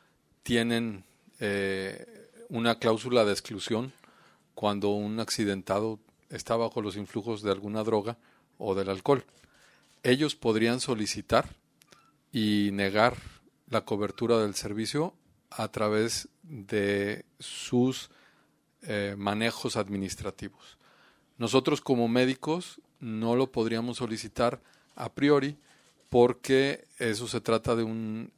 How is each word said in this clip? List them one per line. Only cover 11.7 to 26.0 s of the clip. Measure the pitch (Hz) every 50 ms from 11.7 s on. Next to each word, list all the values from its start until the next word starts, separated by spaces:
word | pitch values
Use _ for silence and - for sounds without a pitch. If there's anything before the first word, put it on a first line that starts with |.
| _ _ _ _ - _ _ _ _ _ _ _
y | - 117 107 104 104 104 101 101 98
negar | 101 101 98 98 107 110 123 123 - - - - - _ _ _ _ _ -
la | - 110 -
cobertura | - 110 101 104 98 - - 117 113 117 113
del | 107 104 95
servicio | - - 107 104 110 110 107 - 147 160 185 - _ _ _ _ _ _ _
a | - - 110 107
través | - 110 107 107 104 107 113 117 - - - - - _ -
de | 170 151 113 98 98 113 104 101 101 101 101 101 104 107 - - - _ _
sus, | - - - - - - - 123 123 131 127 - - - _ _ _ _ _ _ _ _ _ _ _ _ _ _ -
eh, | 165 110 104 101 101 101 98
manejos | 101 101 104 107 113 117 - - - 120 -
administrativos. | 117 101 98 101 98 98 92 - - - 101 - - 107 98 - _ - - - _ _ _ _ _ _ - _ _ _ _ _ -
Nosotros | 120 107 127 131 127 - 147 -
como | - - 135 120 117 117
médicos | 117 123 127 127 131 - - 151 160 180 180 - - - _ _ _ _
no | 131 117 110 110 113 117 120
lo | 127 135 131
podríamos | - 123 110 113 113 113 117 123 117 -
solicitar | 127 110 110 107 - 107 - - 120 120 131 - - _ _ _ _ _ _
a | - 120 117 -
priori | - 139 143 147 143 135 143 147 - _ _ - _ _ _ _ _